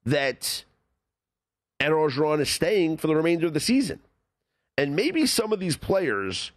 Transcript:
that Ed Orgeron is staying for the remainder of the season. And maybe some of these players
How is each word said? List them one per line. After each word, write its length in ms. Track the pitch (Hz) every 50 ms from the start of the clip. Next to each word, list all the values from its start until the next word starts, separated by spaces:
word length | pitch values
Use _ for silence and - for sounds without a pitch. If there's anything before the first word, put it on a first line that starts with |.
| -
that 580 | 117 147 143 139 135 - - - - - - - _ _ _ _ _ _ _ _ _ _ _ _ _ _ _ _ _ _ _ _ _ _ -
Ed 100 | 135 151
Orgeron 480 | 160 156 156 147 123 139 156 151 151 151
is 100 | 135 -
staying 500 | - - 160 175 220 196 170 160 160 -
for 100 | - 156
the 80 | 151
remainder 320 | 156 160 170 170 165 165 170
of 60 | 151
the 60 | 151
season. 380 | - - 247 269 247 - 69 - - _ _ _ _ _ _ _ _ _ _ _ _ _ _ -
And 180 | 143 143 143
maybe 300 | 170 247 349 - 320 302
some 260 | - - - 220 214
of 80 | 214 190
these 160 | 185 170 143
players 760 | - - - 196 196 180 131 104 101 98 92 90 - - - -